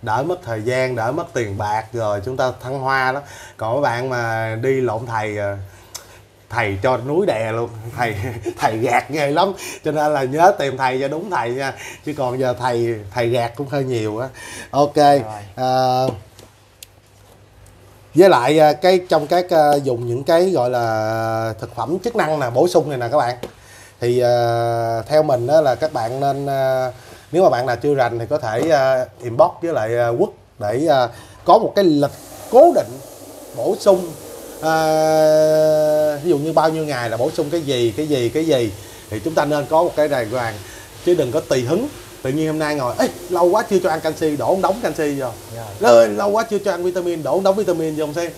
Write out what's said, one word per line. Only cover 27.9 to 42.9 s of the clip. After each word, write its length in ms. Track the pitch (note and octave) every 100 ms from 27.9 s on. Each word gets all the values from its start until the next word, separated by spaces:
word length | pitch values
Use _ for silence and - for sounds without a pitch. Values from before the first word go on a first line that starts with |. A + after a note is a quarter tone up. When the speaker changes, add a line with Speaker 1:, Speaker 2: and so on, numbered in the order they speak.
Speaker 1:
rành 260 | C#3 A#2+ A#2
thì 60 | A2+
có 80 | D3+
thể, 320 | A2+ A2+ D3+
ờ, 380 | D3+ C3 C3 B2 -
inbox 280 | B2 A#2 E3 -
với 120 | E3+
lại, 220 | C#3+ A2 A#2+
ờ, 200 | A#2+ A#2+
Quốc 100 | G3+ - _ _
để, 260 | G#2 A#2+ D#3+
ờ, 200 | C#3 A#2+ - - - -
có 120 | G3
một 160 | F3+ -
cái 100 | F#3+
lịch 260 | D3 C#3+ - - - -
cố 200 | B3+ E4+ C4
định 240 | A2 B2+ - - - - - -
bổ 180 | B2+ A3
sung. 320 | G#3 F#3 F3 D3 - - - -
Ờ, 1600 | D#3+ D#3+ D#3+ D#3 D#3 D#3 D#3 D#3 D#3 D#3 D#3 D#3 D3+ D3+ D3+ D3
ví 60 | D#3+
dụ 80 | D3+
như 160 | D#3
bao 160 | D#3+ D#3+
nhiêu 160 | D#3+ D#3
ngày 240 | C3 A#2
là 80 | A2+
bổ 140 | D#3
sung 180 | D#3 D3
cái 120 | E3+
gì, 320 | C#3 B2+ A#2+ G#2+
cái 100 | D3+
gì, 220 | C#3+ A#2
cái 160 | C3+ D#3+
gì, 280 | C3+ A#2 F#2+ - - -
thì 100 | G#2+
chúng 160 | D#3+ E3
ta 100 | D3
nên 200 | D3 C#3
có 140 | D#3
một 80 | E3+ -
cái 120 | D3+
đàng 240 | C#3 A2
hoàng, 220 | B2+ A#2 G2+ - - - - -
chứ 80 |
đừng 180 | F3 C3
có 80 | C#3
tùy 220 | - C3+
hứng. 260 | A#2+ F3 C#4 - - -
Tự 80 | C3
nhiên 180 | C#3+ D#3
hôm 120 | D#3
nay 160 | D3+ D3+
ngồi, 200 | B2